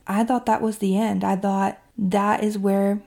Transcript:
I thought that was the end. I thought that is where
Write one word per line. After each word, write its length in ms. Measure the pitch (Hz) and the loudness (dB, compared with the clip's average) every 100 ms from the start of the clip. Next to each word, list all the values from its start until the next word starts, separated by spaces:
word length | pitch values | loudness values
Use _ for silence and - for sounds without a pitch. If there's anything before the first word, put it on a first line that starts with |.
| - | -4
I 160 | 196 | 0
thought 240 | 233 247 240 | 0 0 0
that 160 | 220 | 0
was 160 | 220 214 | 0 -2
the 180 | 196 190 | 0 0
end. 280 | 220 190 | 0 0
I 100 | 190 | 0
thought 440 | 196 202 196 196 - _ - | 0 0 0 -2 -4 _ -4
that 460 | 196 196 208 214 | 0 0 0 0
is 120 | 214 208 | -2 -2
where 460 | 196 196 196 202 | 0 2 0 -2